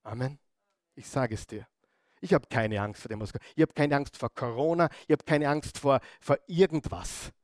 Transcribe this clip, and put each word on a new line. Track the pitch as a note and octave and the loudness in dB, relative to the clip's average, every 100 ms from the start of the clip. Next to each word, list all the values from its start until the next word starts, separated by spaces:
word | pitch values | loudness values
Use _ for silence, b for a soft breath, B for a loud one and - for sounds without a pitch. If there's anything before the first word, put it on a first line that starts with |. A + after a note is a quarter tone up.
Amen. | G#2 A2+ C3+ D3 _ _ _ _ _ | -10 -6 -6 -6 _ _ _ _ _
Ich | - - | -20 -6
sage | C#3 B2 | -2 -2
es | G#2+ - | -4 -8
dir. | G#2+ - _ _ _ _ _ | -14 -16 _ _ _ _ _
Ich | F3+ | 2
hab | D3+ - | 2 2
keine | A#2+ A2 G#2 | 0 0 -2
Angst | G#2 - | -4 -8
vor | A2+ | -10
dem, | G#2+ | -8
was | G#2+ | -8
kommt. | - B | -10 B
Ich | - | 0
hab | D#3+ | 0
keine | - D3 | 2 2
Angst | C#3+ C#3+ - | 2 -2 -6
vor | A#2 | -8
Corona, | - B2 A#2 D#3 E3+ E3 B B | -4 -6 0 0 4 2 B B
ich | |
hab | D3+ | 0
keine | - D3+ C#3+ | 2 2 2
Angst | D3+ - - | 0 -4 -2
vor, | C#3+ C3 B B | 2 2 B B
vor | - C#3 - | -2 -2 0
irgendwas. | E3+ F#3 D#3 - F2 - - - _ | 2 4 2 -4 -10 -10 -10 -12 _